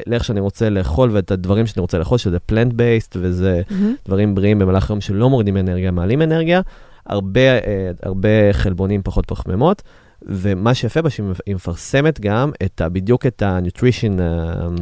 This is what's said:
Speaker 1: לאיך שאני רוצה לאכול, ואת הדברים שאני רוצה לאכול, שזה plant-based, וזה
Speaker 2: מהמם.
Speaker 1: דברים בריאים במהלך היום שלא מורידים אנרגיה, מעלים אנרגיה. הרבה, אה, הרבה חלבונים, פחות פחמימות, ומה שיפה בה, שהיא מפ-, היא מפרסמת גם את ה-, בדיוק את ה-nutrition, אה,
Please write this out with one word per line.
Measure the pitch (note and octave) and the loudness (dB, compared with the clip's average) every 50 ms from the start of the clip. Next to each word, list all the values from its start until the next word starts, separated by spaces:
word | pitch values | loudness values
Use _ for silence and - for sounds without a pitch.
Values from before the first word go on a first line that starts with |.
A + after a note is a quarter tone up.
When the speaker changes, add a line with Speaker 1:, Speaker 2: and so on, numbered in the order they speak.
| - | -2
Speaker 1:
לאיך | - A#2 A#2 - | -2 -2 -2 -2
שאני | - A2 G2+ | -2 -2 -2
רוצה | G2 G2+ - - A#2 G#2+ | -2 -2 -2 0 0 0
לאכול, | G#2 F#2+ F2+ - - C3 B2+ A#2+ | 2 0 0 0 0 2 2 2
ואת | G#2 G2+ F2 - | 2 0 0 0
הדברים | G2 F#2 F2+ F2+ G2 A2 A#2 | -2 -2 0 0 2 2 0
שאני | A2 - - | 0 -2 -4
רוצה | F2 - - E2+ | -4 -2 -2 -2
לאכול, | D#2+ - B2 A#2+ | 0 0 0 0
שזה | - G2 E2+ F2+ - - | 0 0 -2 -2 -2 0
plant-based, | A2 A2 A#2+ B2+ A#2 A2+ A#2+ A#2+ A#2 A2 - - - | 0 2 2 2 2 2 2 2 2 0 0 -4 -6
וזה | F#2 F2+ F2+ F2+ F2+ F#2 F#2+ F2+ F2 F#2 - | -4 -2 -2 0 0 2 2 2 0 -2 -2
Speaker 2:
מהמם. | G3+ F#3 G3+ G#3+ C4 - - | -2 -2 0 0 -2 -4 -4
Speaker 1:
דברים | G2 F#2+ G2 G#2 G#2 G2 | -2 0 2 2 2 2
בריאים | - - - G#2+ G2+ | 2 2 2 4 4
במהלך | F#2+ F#2 F#2 F#2+ - - | 2 2 2 2 0 0
היום | G#2+ G2+ | -2 -4
שלא | F#2+ - G2 G2+ A#2+ C3 | -4 -4 0 2 2 2
מורידים | C3+ B2 G#2 G2+ F#2+ | 2 2 2 2 0
אנרגיה, | G2 F#2 F#2 F2+ F#2 F#2 F#2 | 0 0 0 0 0 -2 -2
מעלים | F2+ F2 F2 G2 A#2+ D3+ | 0 0 0 0 0 2
אנרגיה. | D#3+ D#3 D#3+ E3 E3 E3 F3 F#3 F#3 - - - - - - - - | 2 2 0 0 2 2 2 0 0 -2 -8 -16 -20 -20 -20 -20 -10
הרבה, | - - G#2 F#3+ F#3+ G3 B2+ | -6 -4 -4 -2 0 2 4
אה, | C3 C3 B2+ A2+ - G#2 G2+ F#2+ F#2+ F2+ F2+ - | 4 4 4 2 0 -2 -2 -2 -2 -4 -6 -6
הרבה | - F#2+ F#2 F#2+ G2+ G#2+ A2 G#2+ G#2 G2+ | -6 -6 -2 0 2 4 4 6 6 4
חלבונים, | G2 - - F#2+ F2+ E2+ F#2+ F#2+ G#2 G2 F#2+ | 4 2 0 0 0 0 0 0 0 -2 -2
פחות | - - - - | -2 -2 -2 -2
פחמימות, | - F2 - - F2+ F#2 G#2 C#3 F3+ G#3 - - - - - _ _ _ _ - | -2 -4 -8 -6 -4 -2 2 2 2 2 0 -4 -12 -20 -20 _ _ _ _ -10
ומה | - G2 F#2 F2+ G2+ G2 F2+ G#2 A#2+ B2+ | -8 -6 -4 -2 -2 0 0 2 0 0
שיפה | - B2 A2 - D#3 | 0 0 -2 -2 0
בה, | E3 D3 | -2 -2
שהיא | - - G#2 | -2 -4 -4
מפ-, | G2 F2+ F2+ - | -6 -6 -6 -6
היא | G2+ G2 | -6 -8
מפרסמת | F2+ - F2 E2+ - - - - C3+ D3 D#3+ D3 A#2+ | -6 -6 -6 -8 -8 -6 -2 0 0 2 0 0 0
גם | G#2 G2+ G#2 A#2 C#3 D3+ - - F#2+ | -2 -2 0 0 0 -2 -2 -4 -4
את | F#2+ - - | -4 -4 -4
ה-, | E2+ E2 | -4 -2
בדיוק | F2 F#2+ F#2+ G#2+ B2 - - | -2 -2 0 2 2 2 0
את | B2+ - - | -2 -2 -2
ה-nutrition, | G#2 G2 F#2 F#2 F2+ F2 - - B2 B2 A#2 - A#2+ G#2+ G2 F2+ | -2 0 0 0 -2 -4 -4 0 0 0 2 2 0 -2 0 0
אה, | F2 E2 E2+ E2+ E2 E2 E2+ F#2 E2+ E2+ F2 E2+ | 0 0 -2 -2 -4 -4 -4 -6 -6 -4 -4 -4